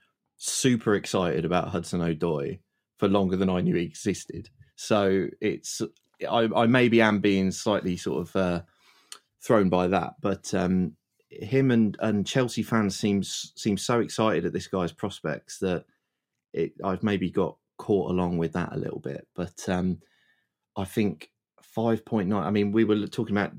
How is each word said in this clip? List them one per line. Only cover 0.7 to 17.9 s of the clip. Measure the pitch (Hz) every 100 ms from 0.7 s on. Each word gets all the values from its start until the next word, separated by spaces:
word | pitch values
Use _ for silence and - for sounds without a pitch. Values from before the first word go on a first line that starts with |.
| 117 113
excited | 101 - 98 87 78 82
about | 90 80
Hudson-Odoi | 87 - 87 85 78 87 76 69 95 _ _ _ -
for | 101
longer | 101 92 92
than | 95
I | 90
knew | 90 87
he |
existed. | 87 - 107 90 - - - _ - -
So | - 107 98 95 85 -
it's, | 107 - - - 113 _ _ - -
I, | 117 113
I | - 113
maybe | 127 123 113
am | 110 104
being | 101 98 95
slightly | 90 113 101 92 90
sort | - 69 87
of, | 95
uh, | 90 85 85 _ _ _ - - _ _
thrown | - 113 95
by | 90 90
that, | 95 - -
but, | 101 95 -
um, | 95 90 92 92 - _ _ _
him | - 104 135 135
and, | 117 107 -
and | 107 104 95
Chelsea | 135 123 -
fans | 101 113 101
seem | - 107 98
s-, | 92 - - -
seem | 113 95
so | - 120
excited | 101 - 110 85
at | 87
this | 85 -
guy's | 95 85
prospects | - 101 - 78 71 - -
that | 95 85 - _ _ _ _ _ _
it, | 80 82 -
I've | 95 90
maybe | 110 98 90
got | 101 87 - _ -
caught | -